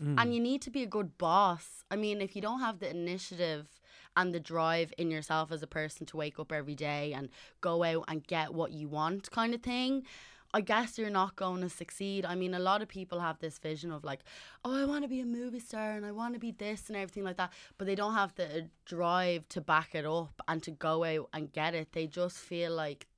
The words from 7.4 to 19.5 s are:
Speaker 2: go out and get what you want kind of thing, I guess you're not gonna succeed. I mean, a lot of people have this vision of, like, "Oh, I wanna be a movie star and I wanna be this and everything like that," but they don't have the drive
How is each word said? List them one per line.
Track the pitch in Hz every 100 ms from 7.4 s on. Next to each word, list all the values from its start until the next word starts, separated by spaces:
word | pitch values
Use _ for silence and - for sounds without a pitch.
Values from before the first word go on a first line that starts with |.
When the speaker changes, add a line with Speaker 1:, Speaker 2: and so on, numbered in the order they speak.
| - _
Speaker 2:
go | 180 170
out | 170 165 -
and | 156 -
get | 165 156
what | 160 165
you | 156 151
want | 151 156 196 -
kind | - 226
of | 233
thing, | 247 247 254 269 262 - - - _
I | 220
guess | 190 214 233 -
you're | 214
not | 196 190 -
gonna | 190 180 180
succeed. | - 170 - 196 196
I | 175
mean, | 180 180
a | 180
lot | 185 202
of | 214
people | 190 185 175
have | 170 156
this | 160 -
vision | 156 156 170
of, | 151
like, | 151 139 - - - -
"Oh, | 240 262
I |
wanna | 277 294 285
be | 254
a |
movie | 240 240 247 240
star | - 220 214
and | 214
I | 208
wanna | 208 233 240
be | 233
this | 190 208 214 -
and | 208
everything | 190 208
like | 190 180
that," | 180 - - -
but | 190
they |
don't | 196 208
have | 220 196
the | - 165 156 165 _
drive | - 175 170 180 180 170 156